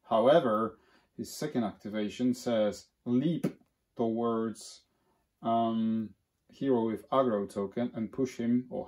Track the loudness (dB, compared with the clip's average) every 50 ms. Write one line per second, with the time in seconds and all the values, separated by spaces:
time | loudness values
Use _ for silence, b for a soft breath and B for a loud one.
0 | b 0 2 4 6 8 8 8 6 4 2 2 0 -2 -4 b b b b b
1 | b b b -12 -12 -10 -8 -6 -6 -4 -2 -2 -2 -2 -4 -8 -12 -8 -4 -4
2 | -4 -4 -4 -2 0 0 0 0 -2 0 2 2 2 2 0 -4 -14 _ _ _
3 | -4 0 0 2 2 2 0 0 -2 -4 -6 -6 _ _ _ _ _ _ _ -2
4 | -2 0 0 0 0 0 0 0 -2 -4 -6 -8 -14 -18 -20 -20 _ _ _ _
5 | _ _ _ _ _ _ _ _ -2 0 2 2 2 2 0 0 0 0 0 -2
6 | -4 -6 -12 _ _ _ _ _ _ _ -10 -4 0 2 2 2 2 0 -2 -4
7 | -6 -2 0 2 2 2 0 -2 -2 -4 -4 -6 -6 -4 -4 -4 -4 -4 -4 -6
8 | -8 -6 -4 -4 -4 -4 -4 -4 -2 0 0 0 0 -4 -8 -10 -8